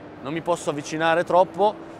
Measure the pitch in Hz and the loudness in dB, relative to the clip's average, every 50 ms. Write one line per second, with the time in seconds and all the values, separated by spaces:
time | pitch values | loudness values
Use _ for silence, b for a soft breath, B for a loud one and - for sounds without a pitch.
0 | - - - - - 131 156 165 156 180 175 165 - 175 151 147 143 - 156 156 | -18 -18 -16 -12 -8 -6 -6 -4 -2 -2 -2 -2 0 -4 -4 -4 -4 -6 -2 0
1 | 165 165 165 170 175 - 170 175 190 180 - 175 202 214 202 - B B B B | 2 4 4 2 2 4 6 4 4 4 2 0 0 0 0 -2 B B B B